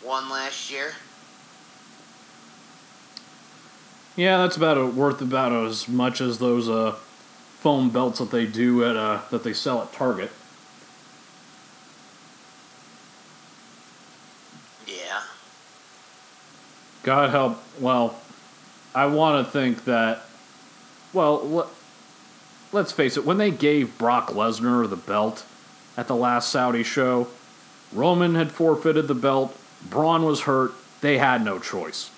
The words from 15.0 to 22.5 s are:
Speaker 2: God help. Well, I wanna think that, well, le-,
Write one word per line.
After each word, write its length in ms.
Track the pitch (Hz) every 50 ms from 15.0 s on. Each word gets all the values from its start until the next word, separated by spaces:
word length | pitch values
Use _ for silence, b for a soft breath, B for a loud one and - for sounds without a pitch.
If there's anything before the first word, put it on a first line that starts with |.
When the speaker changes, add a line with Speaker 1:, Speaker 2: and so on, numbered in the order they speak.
| 87 90 95 104 - - - - - - - - - - - - - - - - - - - - - - - - - - - - - - - - - - - - -
Speaker 2:
God 260 | 131 131 139 143 131
help. 300 | 117 143 135 123 117 - - - - -
Well, 400 | 131 127 131 123 117 113 - - - - - - - - - - - - - - - - -
I 120 | 127 139
wanna 400 | 143 147 151 160 160 147 139 123
think 400 | 110 - 143 135 127 117 113 -
that, 400 | 131 123 117 113 113 113 113 - - - - - - - - - - - - - - - - - - -
well, 360 | 185 165 147 151 147 - 143
le-, 180 | 156 170 151 - - - - - - - - - - - - - - - - -